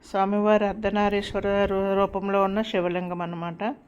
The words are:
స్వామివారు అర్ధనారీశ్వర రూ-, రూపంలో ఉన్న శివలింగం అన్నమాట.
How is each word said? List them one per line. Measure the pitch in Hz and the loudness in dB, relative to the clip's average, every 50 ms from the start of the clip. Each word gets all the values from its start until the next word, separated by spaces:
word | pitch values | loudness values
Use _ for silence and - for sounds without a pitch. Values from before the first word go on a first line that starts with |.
| _ - | _ -4
స్వామివారు | - 196 196 196 202 208 208 214 214 208 208 | -2 0 0 2 2 2 4 4 4 4 4
అర్ధనారీశ్వర | 202 190 214 214 196 202 208 208 202 202 202 202 - - 202 196 202 196 202 202 | 0 -2 -2 -4 -2 0 2 2 2 2 0 -2 -2 -6 -4 -2 0 2 2 2
రూ-, | 196 196 190 196 196 196 | 2 2 0 0 0 2
రూపంలో | 196 196 196 - 196 190 196 196 196 196 | 2 2 0 0 -4 -4 0 2 2 2
ఉన్న | 190 196 208 | 2 2 -2
శివలింగం | 220 220 - 190 175 175 175 180 185 180 175 175 | -4 0 -2 0 0 0 -2 -2 -4 -4 -6 -6
అన్నమాట. | 175 170 175 170 170 170 165 170 196 220 285 320 - | -6 -6 -6 -6 -8 -8 -8 -6 -6 -6 -6 -8 -14